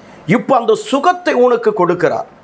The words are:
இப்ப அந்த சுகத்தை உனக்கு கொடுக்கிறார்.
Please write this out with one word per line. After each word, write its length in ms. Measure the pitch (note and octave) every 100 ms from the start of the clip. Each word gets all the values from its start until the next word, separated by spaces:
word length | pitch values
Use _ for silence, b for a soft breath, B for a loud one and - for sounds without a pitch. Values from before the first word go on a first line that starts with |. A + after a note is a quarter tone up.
| B B -
இப்ப 300 | G#3 G3+ C4
அந்த 180 | A3+
சுகத்தை 600 | G#3+ - C4+ F4 F4+ -
உனக்கு 380 | B3 B3 A#3+ A3 G#3
கொடுக்கிறார். 500 | E3+ F3 D3+ A2+ - -